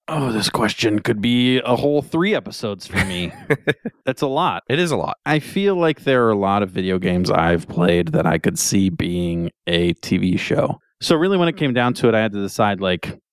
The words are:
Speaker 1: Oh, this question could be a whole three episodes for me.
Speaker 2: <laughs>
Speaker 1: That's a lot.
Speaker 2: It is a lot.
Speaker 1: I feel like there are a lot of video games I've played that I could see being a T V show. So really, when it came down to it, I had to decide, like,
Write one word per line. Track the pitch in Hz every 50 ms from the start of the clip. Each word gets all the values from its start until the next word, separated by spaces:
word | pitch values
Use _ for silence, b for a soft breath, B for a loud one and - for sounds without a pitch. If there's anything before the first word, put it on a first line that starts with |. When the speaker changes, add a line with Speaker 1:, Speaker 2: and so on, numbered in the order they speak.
| _
Speaker 1:
Oh, | - 160 151 139 127
this | 113 107 98 -
question | - - 117 107 - - - 113 104 104
could | - - 117 104
be | 101 120 120 123 123 127 127 127
a | 120 120 123
whole | 113 123 143 147 147
three | 135 - - 160 180 202 214
episodes | 139 - 104 - - - 107 101 90 -
for | - 92 95 95
me. | 95 90 87 87 82 - - - - 147 - - -
Speaker 2:
<laughs> | 139 - - 214 - _ _
Speaker 1:
That's | 131 131 - 151
a | 135
lot. | 131 151 180 165 95 - - -
Speaker 2:
It | 135 135
is | - 170 143
a |
lot. | 98 - - - - -
Speaker 1:
I | 139 156 151
feel | 139 - - 196 196 202 196
like | 175 170 160 151 - -
there | 139 131 127 120
are | 113
a | 107 101
lot | 98 98 98 101 101
of | 92
video | 90 98 92 92 92 92
games | 90 95 90 90 90 -
I've | 101 85 82 82 87 82 78
played | - - 82 85 - 87 87 85 80 76
that | 78 76
I | 82 80 80
could | - 98 87
see | - - - - 98 95 95
being | 85 80 - 90 87 90 87 85 85 85 85 80 - _ _
a | - 87 85 87 87 85
T | - - - 98
V | 92 95 92 87
show. | - - - - 120 117 120 - - _ _ _ _
So | - - 170
really, | 151 170 190 202
when | 185 175 170
it | 156
came | 151 156 139 120
down | 123 120 123 117
to | - - 120
it, | 113
I | 110
had | 107 110
to | 101 101
decide, | 98 95 - - 113 104 101 92
like, | 95 92 92 87 - - - - _ _